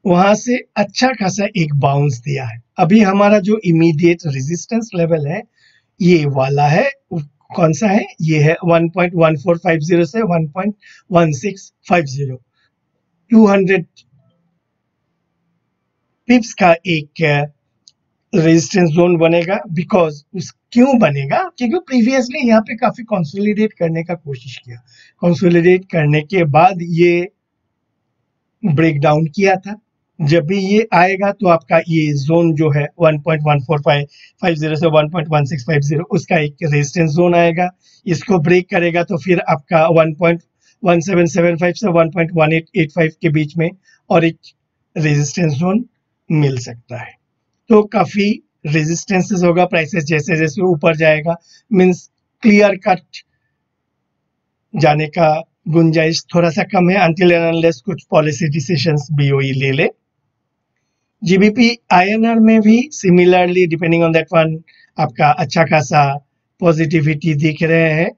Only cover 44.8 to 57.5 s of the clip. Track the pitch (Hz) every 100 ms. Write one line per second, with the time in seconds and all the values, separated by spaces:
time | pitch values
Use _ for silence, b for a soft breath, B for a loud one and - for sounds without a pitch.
44.8 | _ - 156 147 143 - 165 135 180 208
45.8 | 247 _ _ _ _ 156 143 127 123 117
46.8 | _ 104 - _ _ _ _ _ _ 214
47.8 | 208 214 170 202 202 240 _ _ 151 156
48.8 | 151 170 - 185 180 190 175 170 180 175
49.8 | 151 185 143 156 196 160 160 175 185 160
50.8 | 165 156 160 151 156 170 b b _ 190
51.8 | 185 175 _ _ _ _ 233 208 202 190
52.8 | 208 180 _ - _ _ _ _ _ _
53.8 | _ _ _ _ _ _ _ _ _ 196
54.8 | 151 151 151 170 160 156 - _ - 165
55.8 | 165 160 160 160 - 170 170 160 185 196
56.8 | 175 202 165 160 180 170 165